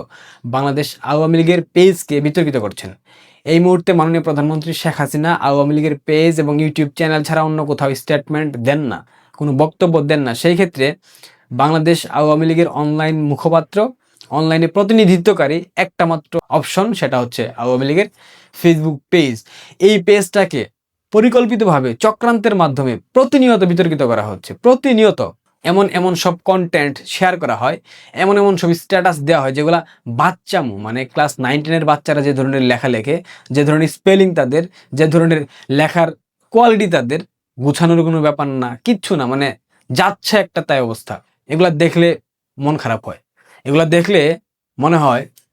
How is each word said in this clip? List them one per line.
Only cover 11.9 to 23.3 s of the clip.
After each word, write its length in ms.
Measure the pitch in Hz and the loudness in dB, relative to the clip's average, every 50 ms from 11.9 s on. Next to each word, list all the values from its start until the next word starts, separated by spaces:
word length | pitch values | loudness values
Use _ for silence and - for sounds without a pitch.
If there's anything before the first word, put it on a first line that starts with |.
| 170 165 - - | 0 0 -2 -4
আওয়ামী 360 | - 143 151 151 151 156 160 | -2 0 0 2 2 2 2
লীগের 220 | 165 160 165 170 | 0 2 2 0
অনলাইন 540 | - - 147 147 147 151 156 156 160 160 156 | 0 0 -4 -2 -2 -2 -2 -2 -2 -2 -2
মুখপাত্র, 720 | 151 143 143 - - 165 165 165 156 - - 202 214 262 254 _ _ _ _ _ - - | -2 -2 -2 -2 0 0 0 0 0 -2 -2 -2 -2 -2 -4 _ _ _ _ _ -14 -8
অনলাইনে 380 | 127 151 160 160 160 165 165 | -4 -2 0 0 0 0 0
প্রতিনিধিত্বকারী 960 | 165 - 202 202 196 226 220 214 175 185 170 175 214 190 - 151 139 156 170 175 - - | 0 0 0 0 2 4 4 4 4 4 2 2 0 0 2 0 -2 -2 -4 -8 -8 -6
একটা 300 | - 185 180 _ - 175 | -6 -6 -4 _ -4 -2
মাত্র 340 | 165 165 156 - - - 170 - - | -2 -2 -4 -6 -6 -8 -8 -4 -2
অপশন, 440 | 151 156 143 - - 185 202 226 220 | -4 -4 -4 -2 -2 -2 -2 -2 -2
সেটা 260 | - 156 127 131 127 | -4 -4 -2 -2 -2
হচ্ছে 300 | 123 120 - - 113 - - | -4 -4 -6 -8 -8 -8 -8
আওয়ামী 280 | - 117 127 127 127 135 | -6 -4 -2 -2 0 0
লীগের 200 | 139 151 180 208 202 _ _ _ - - _ _ _ - - - | 0 0 0 -2 -2 _ _ _ -20 -20 _ _ _ -8 0 2
Facebook 340 | 170 165 156 156 160 147 143 _ - | 2 2 2 0 -4 -4 -6 _ -2
পেজ। 340 | - 175 151 131 117 107 - _ - - - - - - | 0 2 2 0 -2 -6 -10 _ -20 -20 -20 -20 -4 2
এই 240 | 185 202 214 196 175 | 4 4 4 4 2
পেজটাকে 720 | 208 202 208 190 180 - 208 190 180 - 131 104 - _ _ _ _ _ _ _ _ | 2 2 2 2 -2 -2 -2 -2 -2 -2 -6 -8 -8 _ _ _ _ _ _ _ _
পরিকল্পিতভাবে 840 | - 214 220 247 233 247 247 208 233 202 220 190 160 139 131 123 113 | 0 2 2 4 4 2 2 2 0 0 2 2 2 2 0 -2 -4
চক্রান্তের 600 | - - 220 214 - 240 240 233 220 202 - 175 | 0 0 0 0 0 0 0 0 0 0 0 0
মাধ্যমে 440 | 185 170 151 131 135 135 127 117 98 - _ - | 0 0 0 0 -2 -2 -4 -4 -6 -6 _ 0
প্রতিনিয়ত 500 | 254 262 254 | 0 2 2